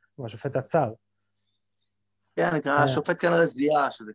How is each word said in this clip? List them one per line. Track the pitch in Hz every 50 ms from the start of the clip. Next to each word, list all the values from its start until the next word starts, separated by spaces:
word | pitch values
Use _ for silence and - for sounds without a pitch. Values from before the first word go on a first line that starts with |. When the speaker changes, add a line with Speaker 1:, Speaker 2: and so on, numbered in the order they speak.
| _ _ _ -
Speaker 1:
והשופט | 123 113 - 113 - 139 -
עצר. | 135 131 - - 165 139 110 113 - _ _ _ _ _ _ _ _ _ _ _ _ _ _ _ _ _ _ _ _ _ _ _ _ _ _ -
Speaker 2:
כן, | - 165 175 170
נקרא, | 151 - 139
Speaker 1:
אה. | 139 147 147
Speaker 2:
השופט | 135 131 156 147 - 175 175
כנראה | - 170 170 170 170
זיהה | 151 117 127 143 151 151 147 139 131
שזה | - - 113 107 107